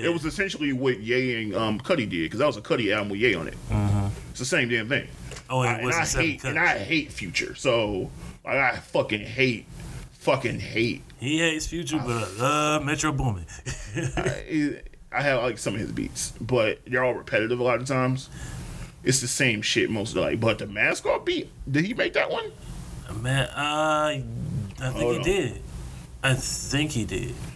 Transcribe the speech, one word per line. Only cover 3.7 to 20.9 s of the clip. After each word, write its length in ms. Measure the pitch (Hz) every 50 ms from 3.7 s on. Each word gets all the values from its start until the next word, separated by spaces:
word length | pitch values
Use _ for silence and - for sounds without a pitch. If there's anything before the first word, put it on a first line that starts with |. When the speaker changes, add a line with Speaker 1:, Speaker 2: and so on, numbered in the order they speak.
Speaker 2:
Mm-hmm. 360 | 107 107 104 101 101 104 101 104 104 - - -
Speaker 1:
It's 80 | - -
the 60 | 127
same 240 | 131 180 160 127 117
damn 180 | 120 117 110 113
thing. 200 | 139 117 - - - - - - - - - -
Speaker 2:
Oh, 140 | 127 127 123
it 40 | 120
Speaker 1:
I, 60 | 120
and 100 | - -
Speaker 2:
wasn't 200 | 123 160 170 156
Speaker 1:
I 20 |
Speaker 2:
seven 200 | - - 175 165 160
Speaker 1:
hate, 160 | 139 127 -
and 140 | 135 135 160
Speaker 2:
cuts. 100 | 170 170
Speaker 1:
I 80 | - -
hate 340 | 98 98 165 156 139 -
Future, 440 | - - 110 90 - - - - -
so, 560 | - - 135 117 117 110 104 104 95 127 135 - - - - - - -
like, 120 | - 120 131
I 200 | 139 123 113 -
fucking 440 | - - - 165 131 - - 104
hate, 440 | 104 107 - 131 135 131 117 - - - - - - - - - - -
fucking 480 | - - - - 143 127 131 110 - -
hate. 420 | 95 - - 107 117 120 85 - - - - -
Speaker 2:
He 200 | 117 131 151 160
hates 260 | 170 165 156 156 151
Future, 320 | - 165 170 165 135 151 156
Speaker 1:
I 60 | 131
Speaker 2:
but 60 | 123 120 117 107
I 180 | 95 98 104
love 440 | 123 139 147 151 151 151 151 151 143
Metro 260 | 139 151 147 156 156
Boomin. 360 | 147 135 135 127 107 90 82 - - - -
<laughs> 300 | - - - - - 101 151 165 135 -
Speaker 1:
I, 600 | - - - - - - - 156 156 147 143 - - - - - - - -
I 100 | - 127 139
have, 180 | 143 135 123
like, 160 | 113 127 120 -
some 160 | - - 98
of 60 | 113
his 120 | 95 62
beats, 420 | - - - - - - - - - -
but 400 | 117 110 127 120 110 107 - - -
they're 180 | - 123 127 131
all 120 | 127 117
repetitive 440 | 82 71 - 135 110 107 113 123 123
a 40 | 123
lot 180 | 123 120 117
of 60 | 127 131
times. 420 | 135 127 127 127 131 131 - - - - - - - - - - - - - - - - -
It's 180 | 135 131 -
the 60 | - 120
same 360 | - - 139 127 110 104 117
shit 260 | - - 113 98 -
most 200 | 107 110 101 117
of 60 | -
the, 60 | 92
like, 180 | 85 76 71 110
but 200 | 113 113 104 -
the 80 | - 104
Mask 360 | 98 104 117 147